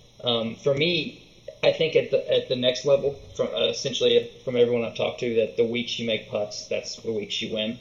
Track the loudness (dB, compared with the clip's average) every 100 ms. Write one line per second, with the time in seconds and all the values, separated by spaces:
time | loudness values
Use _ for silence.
0 | -20 -6 -2 0 -2 -2 0 2 0 0
1 | -4 -10 -20 -20 -18 0 2 2 2 2
2 | 2 0 2 0 0 0 2 2 2 4
3 | 2 -4 -8 -4 -2 0 -2 -2 -4 0
4 | 4 4 2 -8 -2 2 4 2 -2 -2
5 | -4 -2 -2 0 2 2 0 0 -4 -4
6 | -2 -4 -2 -4 -4 -8 -6 -6 -6 -8
7 | -6 -4 -4 -6 -4 -4 -4 -6